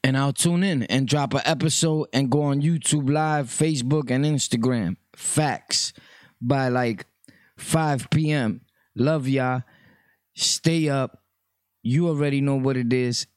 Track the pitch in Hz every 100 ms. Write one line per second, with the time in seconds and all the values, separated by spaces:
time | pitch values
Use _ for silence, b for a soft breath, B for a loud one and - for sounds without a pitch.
0 | - 135 139 - 170 175 196 147 113 127
1 | 135 147 135 139 - 156 160 - 165 156
2 | - 127 135 143 147 139 151 165 - 151
3 | 135 151 156 151 127 - 160 147 123 151
4 | 127 127 147 147 - 123 120 120 87 95
5 | _ - - - 151 98 - - - B
6 | B B B B 120 139 131 123 120 104
7 | - _ - b b - - 165 156 135
8 | - 156 156 147 113 90 _ _ _ -
9 | 131 160 131 131 127 127 - b b b
10 | b b _ - - - 165 165 151 139
11 | 131 - _ _ _ _ _ _ - 139
12 | 175 147 147 139 139 139 131 131 120 127
13 | 123 120 -